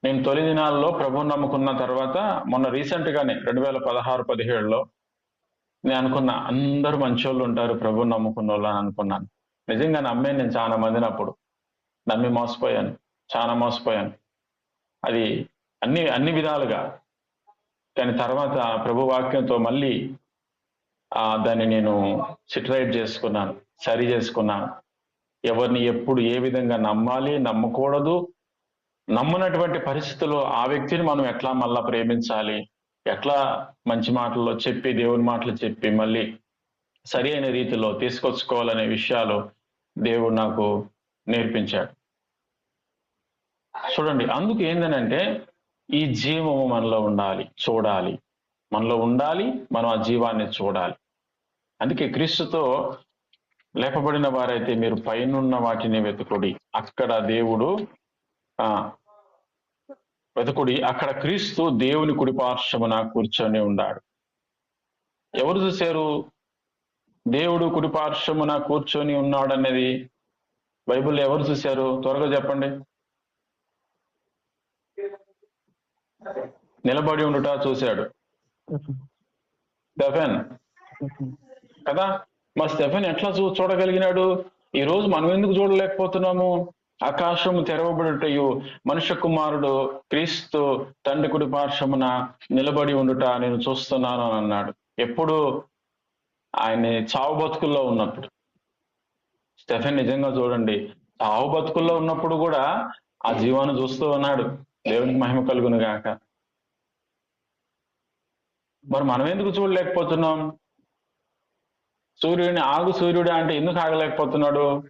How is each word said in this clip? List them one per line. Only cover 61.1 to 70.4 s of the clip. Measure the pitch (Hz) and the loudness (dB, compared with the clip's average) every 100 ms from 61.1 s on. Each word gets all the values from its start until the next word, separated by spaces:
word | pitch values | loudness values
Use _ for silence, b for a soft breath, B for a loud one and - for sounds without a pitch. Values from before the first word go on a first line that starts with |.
| 135 | -4
క్రీస్తు | 147 196 - - 165 | -2 -2 -4 -2 0
దేవుని | 120 131 151 156 | 2 2 2 2
కుడిపార్శ్వమున | 147 135 131 127 127 - 120 113 113 110 | 2 0 0 -2 -2 -2 -2 0 0 0
కూర్చొని | 117 107 - 110 110 | -2 -2 0 0 2
ఉన్నాడు. | 104 98 101 - _ _ _ _ _ _ _ _ _ _ _ _ _ 127 | 0 0 -2 -6 _ _ _ _ _ _ _ _ _ _ _ _ _ -2
ఎవరు | 135 190 | 0 2
చూశారు | 190 180 170 160 156 147 151 _ _ _ _ _ _ _ _ _ - | 0 0 0 0 0 -2 -4 _ _ _ _ _ _ _ _ _ 0
దేవుడు | 127 170 170 165 | 2 2 2 2
కుడిపార్శ్వమున | 165 156 156 151 147 - 156 151 147 | 0 0 0 -2 -2 -2 0 0 0
కూర్చొని | 147 147 143 147 147 | 0 -2 0 -2 0
ఉన్నాడనేది? | 143 139 139 135 135 131 127 127 127 - _ _ _ | 0 0 0 0 2 2 2 0 -2 -8 _ _ _